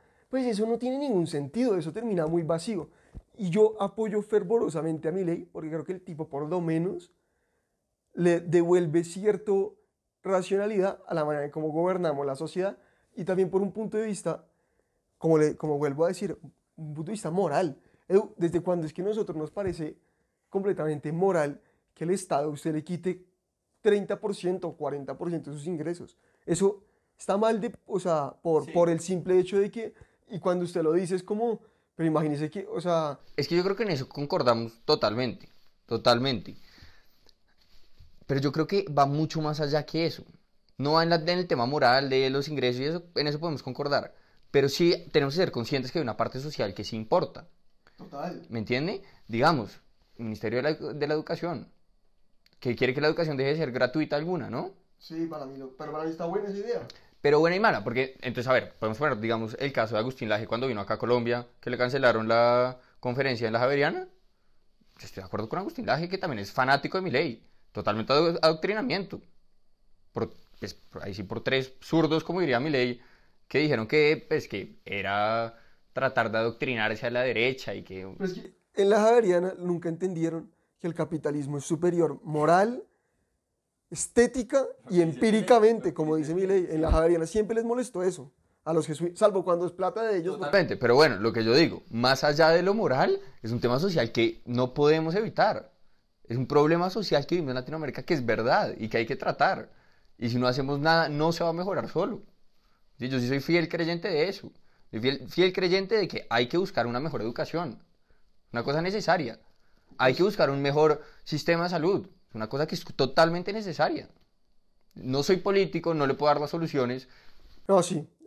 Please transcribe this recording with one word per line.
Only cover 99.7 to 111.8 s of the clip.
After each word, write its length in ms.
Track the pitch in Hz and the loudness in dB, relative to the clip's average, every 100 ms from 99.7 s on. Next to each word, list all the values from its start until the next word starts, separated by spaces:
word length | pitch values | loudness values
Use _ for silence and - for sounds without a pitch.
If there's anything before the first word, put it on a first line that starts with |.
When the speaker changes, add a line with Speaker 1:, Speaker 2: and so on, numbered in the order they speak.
| - _ _ _ - | -20 _ _ _ -8
Speaker 2:
Y 100 | 117 | -4
si 100 | 120 | 0
no 80 | 127 | 2
hacemos 320 | 127 139 143 | 0 -2 0
nada, 300 | 151 165 156 | 2 4 2
no 240 | 147 156 | 2 0
se 120 | 165 | 2
va 60 | 170 | -2
a 40 | |
mejorar 340 | 165 185 165 104 | -2 -2 -4 -4
solo. 340 | 160 196 220 - _ - _ _ _ _ _ | -4 -4 -6 -14 _ -20 _ _ _ _ _
Sí, 100 | 127 | -4
yo 100 | 131 | -2
sí 100 | 120 | -2
soy 120 | 135 | -2
fiel 280 | 135 170 165 | 0 0 0
creyente 400 | 165 165 170 202 | -2 -4 -4 -4
de 200 | 156 175 | 0 -2
eso. 220 | 202 - - - _ - | -4 -14 -20 -20 _ -12
Soy 100 | 110 | -4
fiel, 280 | 123 135 127 | -2 -4 -6
fiel 240 | - 185 | 2 2
creyente 440 | 180 180 190 190 220 | 2 0 0 0 0
de 120 | 175 | 0
que 180 | - - | -6 -2
hay 180 | 117 123 | 0 0
que 100 | 170 | 0
buscar 300 | 190 - 120 | -2 -2 -2
una 100 | 123 | -2
mejor 240 | 151 123 | -4 -4
educación. 560 | 110 120 147 160 170 107 _ _ _ _ _ _ _ | -6 -6 -6 -4 -6 -8 _ _ _ _ _ _ _
Una 120 | 120 | -6
cosa 180 | 117 147 | -2 -2
necesaria. 560 | 175 208 165 180 127 - - _ _ _ _ - | -2 -2 0 0 0 -8 -20 _ _ _ _ 2
Hay 160 | 131 | 2
que 80 | 135 | 4
buscar 260 | 190 202 147 | 2 4 2
un 100 | 139 | 2
mejor 400 | 139 147 156 147 - - | 0 4 4 4 -2 -20
sistema 420 | - 151 - 170 | -8 -4 0 0
de 60 | 175 | 0
salud. 380 | 175 | 0